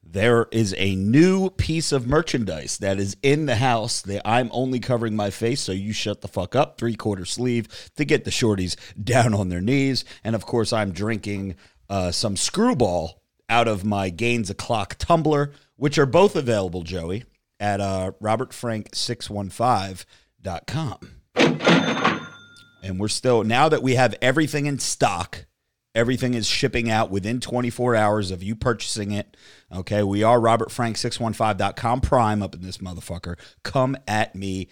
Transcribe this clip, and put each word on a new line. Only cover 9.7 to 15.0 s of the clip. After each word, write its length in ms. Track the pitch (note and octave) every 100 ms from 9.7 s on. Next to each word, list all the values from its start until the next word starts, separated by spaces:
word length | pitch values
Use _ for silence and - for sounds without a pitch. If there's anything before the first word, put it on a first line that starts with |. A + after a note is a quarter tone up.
| C#3 C3+ B2+ - -
And, 120 | G#2 A2+
of 100 | -
course, 260 | A#2+ G#2+
I'm 220 | A#2 G2+
drinking, 600 | E2+ G#2 A2 G#2 G2+ G2 F2 - _ _
uh, 220 | G2 F2+
some 260 | F2 A2 G2
Screwball 840 | - - A#3 G3 A2 F2 D#2+ - _ _ _
out 180 | A#2 A#2
of 160 | G#2
my 260 | G2+ G2+ G2
Gains 400 | E2 A#2 A#2+ G2
O'Clock 460 | G2 - A#2 G2
tumbler, 520 | -